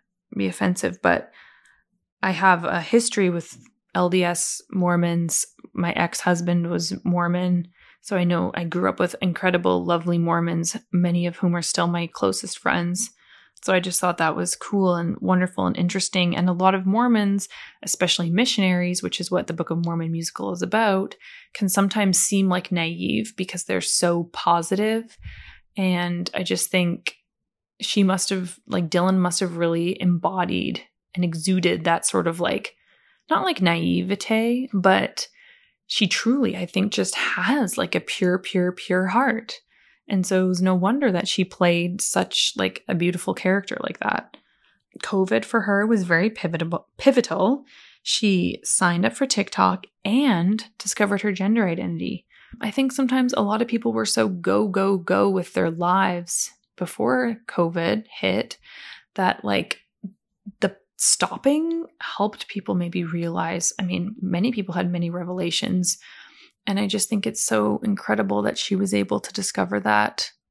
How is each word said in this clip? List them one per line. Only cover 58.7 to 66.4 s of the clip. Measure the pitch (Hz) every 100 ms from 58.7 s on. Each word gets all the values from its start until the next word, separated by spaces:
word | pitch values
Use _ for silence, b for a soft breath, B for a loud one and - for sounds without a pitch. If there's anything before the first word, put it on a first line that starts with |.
| B B B B
that, | - 190 -
like, | 104 101 - - _ _ 185 - _ _ - -
the | 196 - _ _
stopping | - - - - 269 302 330 330 330 _
helped | - - 208 - -
people | 202 190
maybe | 185 175 180
realize, | 170 170 170 170 170 175 - -
I |
mean, | 185 180 180 220
many | 185 175 226
people | 233 190
had | 170 180
many | 175 170
revelations. | 175 175 180 170 165 - 185 180 - B B B B